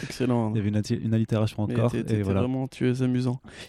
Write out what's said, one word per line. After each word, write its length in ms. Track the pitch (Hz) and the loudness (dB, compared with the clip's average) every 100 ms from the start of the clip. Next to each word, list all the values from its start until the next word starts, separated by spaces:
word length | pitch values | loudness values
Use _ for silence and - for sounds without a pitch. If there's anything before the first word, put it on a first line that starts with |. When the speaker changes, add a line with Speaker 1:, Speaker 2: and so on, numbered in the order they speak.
Speaker 1:
Excellent. 480 | - - 127 120 110 | -10 -2 0 2 0
Speaker 2:
Il 40 | 110 | 0
y 20 | |
avait 100 | 101 | 0
une 60 | 107 | 0
alti-, 200 | 107 117 | 0 -2
une 120 | 110 | 0
allitération 520 | 113 110 110 107 - 104 | 2 2 2 0 0 -2
Speaker 1:
Mais 80 | 120 | 0
Speaker 2:
encore, 160 | 120 | 0
Speaker 1:
t'es, 120 | 117 | 0
t'es, 120 | 113 107 | 0 0
Speaker 2:
et 20 | |
Speaker 1:
t'es 60 | |
Speaker 2:
voilà. 180 | 98 95 | 2 2
Speaker 1:
vraiment, 260 | 123 131 131 | 2 0 -4
tu 220 | - 127 | 0 0
es 120 | 127 | 2
amusant. 380 | 127 123 127 127 - - | 2 2 0 -4 -8 -18